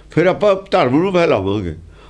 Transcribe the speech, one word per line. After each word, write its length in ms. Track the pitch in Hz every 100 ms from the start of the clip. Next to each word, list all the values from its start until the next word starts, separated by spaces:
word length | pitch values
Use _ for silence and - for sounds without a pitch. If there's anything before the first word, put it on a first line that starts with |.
| -
ਫਿਰ 160 | 156 180
ਆਪਾਂ 300 | 170 208 190 -
ਧਰਮ 280 | 190 131 139
ਨੂੰ 100 | 190
ਫੈਲਾਵਾਂਗੇ। 600 | 180 170 117 95 104 90 80 - -